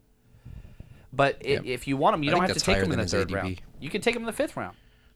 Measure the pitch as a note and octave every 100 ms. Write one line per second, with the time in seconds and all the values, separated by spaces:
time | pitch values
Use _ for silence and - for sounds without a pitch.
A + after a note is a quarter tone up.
0 | _ _ _ - - - - - - -
1 | - C3 C#3 - A#2+ C#3 G2+ B2 - C3+
2 | F3 G3+ D3 F3 F3+ - - F#3+ F#3+ B2
3 | F2+ G#2 F2+ F#2+ F#2+ F#2 - - C#3+ G#3
4 | A#3+ A#3+ A3+ A3 D4+ - F#2 - - -
5 | -